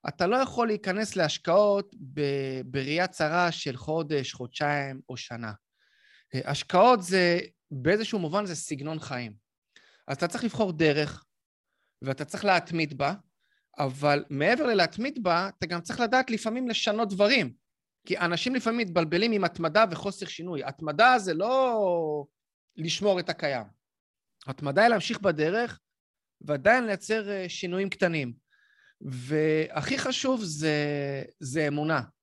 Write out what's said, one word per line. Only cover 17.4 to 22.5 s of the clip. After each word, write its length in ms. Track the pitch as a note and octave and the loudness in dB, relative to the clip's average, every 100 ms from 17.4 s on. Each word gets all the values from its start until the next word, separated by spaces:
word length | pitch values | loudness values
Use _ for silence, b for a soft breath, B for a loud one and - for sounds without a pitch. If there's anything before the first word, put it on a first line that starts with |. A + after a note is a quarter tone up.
| C3+ - _ _ _ _ | 2 -6 _ _ _ _
כי 120 | - - | -6 -2
אנשים 380 | F3 F3 B3 | 0 0 0
לפעמים 240 | C4 A3+ A#3 | 0 0 -2
מתבלבלים 520 | G3+ F3 D#3+ E3+ A#3 | 0 0 2 2 2
עם 120 | G#3 | 2
התמדה 420 | F3 - E3 G3+ A3 | 0 0 -2 2 0
וחוסר 340 | E3 G3 F#3+ | 0 -8 -8
שינוי. 380 | F#3+ - F3+ D3+ | -12 -10 -8 -6
התמדה 560 | C3+ - D#3 D3 A#3+ B3+ | -8 -8 -6 4 6 6
זה 140 | F#3+ | 2
לא 920 | D#3+ G#3+ C4 C4 A3+ F#3+ F3 D#3 D3+ C#3+ _ _ | -2 0 2 2 2 0 0 -2 -6 -8 _ _